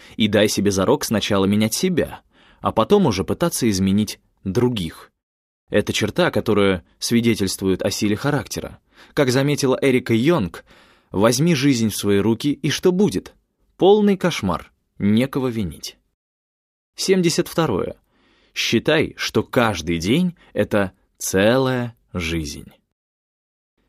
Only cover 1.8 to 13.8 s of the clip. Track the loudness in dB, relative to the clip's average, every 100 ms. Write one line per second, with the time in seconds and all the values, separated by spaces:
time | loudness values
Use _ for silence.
1.8 | -2 0 -4 -6 _ _ _ _ -4 0
2.8 | 4 4 4 0 -2 -2 -2 0 0 2
3.8 | 2 2 0 -6 _ _ -6 0 0 -2
4.8 | -8 -10 -20 _ _ _ _ _ -4 -2
5.8 | -2 -2 -2 -2 -2 0 0 2 2 0
6.8 | -6 _ -2 0 2 0 -2 -2 -2 0
7.8 | -2 -2 -2 -2 -2 -4 -4 -10 -12 -14
8.8 | _ _ -8 -2 0 2 0 0 0 0
9.8 | 2 2 2 0 2 0 -2 -8 -20 -20
10.8 | _ _ _ 2 2 4 2 2 2 2
11.8 | 0 -2 0 2 2 0 -2 -4 -4 -2
12.8 | 0 2 0 -2 -8 _ _ _ _ 0